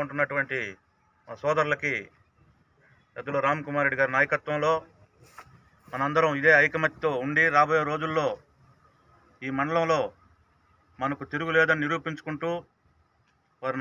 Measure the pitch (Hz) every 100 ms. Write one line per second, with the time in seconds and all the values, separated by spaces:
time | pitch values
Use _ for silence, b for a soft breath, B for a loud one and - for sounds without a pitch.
0 | 143 143 143 143 131 131 107 95 _ _
1 | _ _ - 117 143 156 151 143 147 120
2 | 98 _ _ _ _ _ _ _ _ _
3 | _ - 123 139 135 151 143 143 139 131
4 | 135 131 143 147 - 151 151 160 - _
5 | _ _ - - - - _ _ - 127
6 | 139 156 160 139 151 151 151 160 156 -
7 | 160 131 135 151 160 147 147 160 147 151
8 | 160 160 139 104 _ _ _ _ _ _
9 | _ _ _ _ 131 135 147 165 165 156
10 | 110 - _ _ _ _ _ _ _ -
11 | 135 143 139 147 165 160 160 156 147 165
12 | 160 151 - 151 170 170 - _ _ _
13 | _ _ _ _ _ _ 131 131